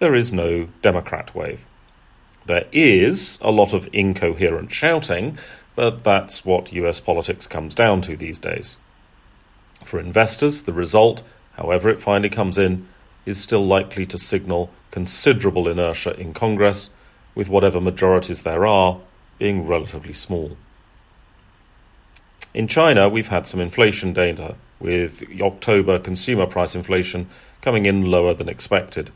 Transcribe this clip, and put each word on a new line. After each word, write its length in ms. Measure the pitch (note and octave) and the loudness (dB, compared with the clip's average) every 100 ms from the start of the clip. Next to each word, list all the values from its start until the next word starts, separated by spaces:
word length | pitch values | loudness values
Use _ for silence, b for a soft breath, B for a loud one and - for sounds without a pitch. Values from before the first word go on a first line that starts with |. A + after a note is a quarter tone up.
there 160 | F3 B2+ | 2 2
is 160 | A#2+ | 0
no 340 | F#2 E2+ E2+ E2+ - | -2 -2 -2 -6 0
Democrat 500 | G#2 F2+ - E2 - | 0 2 -2 -10 -10
wave. 320 | - D#2 C#2+ - _ _ _ _ _ _ _ | -10 -10 -10 -18 _ _ _ _ _ _ _
There 220 | - F2 - | -4 -4 -2
is 680 | D3 D3+ F#2+ G#2+ G3 - - | 2 4 6 4 2 -4 -4
a 120 | A2 | 0
lot 200 | G#2+ G2+ | 2 2
of 160 | F#2+ - | 0 -4
incoherent 800 | G2+ G2 F#2 E2+ E2 F2 E2 E2 | -2 0 0 -2 0 -2 -2 -6
shouting, 680 | - D#3 D#3+ D3+ F2 B2 D3+ B B B - | -2 0 0 -2 -4 -6 -10 B B B -2
but 260 | A#2+ A#2+ | -2 0
that's 420 | G#2+ G2 F#2 - | 2 2 0 -6
what 280 | F#2 F2+ - | 0 -2 -2
U 160 | F2 E2+ | -4 -4
S 100 | E2 | -2
politics 480 | - E2+ - - - | -2 -2 -4 -8 -10
comes 260 | D#2+ D#2 | -10 -4
down 300 | - A2+ G2 | 2 4 2
to 140 | - D#2 | -2 -8
these 240 | E2 D#2 | -12 -10
days. 380 | - D#2 - - _ _ _ _ _ _ _ _ _ _ | -10 -10 -12 -18 _ _ _ _ _ _ _ _ _ _
For 160 | - F2 | -10 -8
investors, 640 | F2 G2+ A2 - D3 D3 | 0 2 2 2 0 0
the 80 | - | -4
result, 500 | E2+ E2 G#2+ A2+ A2+ b b b | -4 2 4 4 2 b b b
however 360 | - E2 F2+ G#2 | -10 -2 0 2
it 120 | G#2+ | 0
finally 300 | - G2+ G#2 | 0 0 0
comes 280 | A2 F#2+ F#2+ | -2 -2 2
in, 300 | F#2+ F#2 B B B _ - | 0 0 B B B _ -10
is 140 | G2 | -8
still 240 | - G#2+ | -2 0
likely 420 | G2 G2 F#2 - F#2 | 2 2 0 -6 -8
to 120 | F#2 | -8
signal 520 | - G2 F#2+ F2 F2 - _ | -4 -4 -2 -4 -6 -12 _
considerable 800 | - F2+ - C#3+ A#2+ G2 F2+ E2+ | -8 -4 0 2 4 2 0 0
inertia 500 | E2+ F2 E2 F2 - | 0 -2 -4 -6 -8
in 160 | F2 | -10
Congress, 560 | D#2 A2 G#2 G2+ G2 - b b b b - | -4 -2 2 2 2 -6 b b b b -8
with 120 | G2 | 0
whatever 320 | G2 G2 F2 | 2 4 2
majorities 600 | F2+ F2+ F#2+ F#2 F2+ E2+ | -2 2 4 4 0 -6
there 240 | E2 E2 G#2 | -4 0 4
are 320 | G2+ F#2 F2+ - _ _ - | 4 4 2 -8 _ _ -6
being 300 | G2+ G2 D#2+ | -4 -2 -2
relatively 460 | E2+ D2+ D#2 D2+ | -2 -4 -12 -12
small. 420 | D#2 - F2 D#2 - _ _ _ _ _ _ _ _ _ _ _ _ _ _ _ - _ _ - | -12 -6 -6 -6 -12 _ _ _ _ _ _ _ _ _ _ _ _ _ _ _ -20 _ _ -10
In 140 | - A2+ | -6 -2
China, 420 | D#3+ D#3+ A#2 G2 | 4 6 6 6
we've 200 | A2+ G#2+ | 2 -2
had 180 | F2 - | -4 -4
some 140 | F#2 | -4
inflation 520 | F2 - A2 G2+ F#2 | -4 2 2 2 -4
data, 440 | F2+ F2 E2+ E2 - - - | 0 -2 -2 -10 -14 -20 -10
with 420 | - F2 E2+ - - F#2+ | -4 -2 -4 -8 -14 -4
October 600 | G2 G2 - G2+ G2 F2+ | -4 -2 2 2 4 0
consumer 460 | F#2 F#2 - A2+ F2 | -2 -6 -2 0 0
price 280 | F2+ F2 | -2 -4
inflation 540 | F2+ F2 F#2 - F2+ F2+ B B B | -4 -2 -2 -2 -6 -10 B B B
coming 240 | C3+ A2+ G2+ | -2 2 2
in 180 | G2 F#2 | 2 2
lower 240 | F2+ F2 | 4 4
than 120 | E2+ E2 | 0 -4
expected. 640 | - - G2 - E2+ - | -10 -2 -2 -2 -8 -12